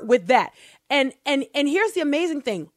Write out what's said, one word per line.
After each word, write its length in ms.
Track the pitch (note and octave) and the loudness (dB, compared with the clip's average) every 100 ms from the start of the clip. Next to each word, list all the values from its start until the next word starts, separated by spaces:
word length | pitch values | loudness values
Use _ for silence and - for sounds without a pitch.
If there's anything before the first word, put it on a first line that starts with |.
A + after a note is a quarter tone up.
with 220 | A3 B3 F3 | 4 2 4
that. 260 | B3 F3 - - - - | 2 2 -6 -20 -20 -2
And, 240 | C#4+ C4+ - | 0 0 -4
and, 220 | C#4 C#4 - | -4 -2 -2
and 120 | C#4+ C#4+ | -2 0
here's 260 | E4+ A4 | 0 0
the 80 | F4+ | -2
amazing 400 | D4 C#4+ F4 D4 | -2 0 -2 -4
thing. 260 | B3 F#3+ D3 | -6 -6 -8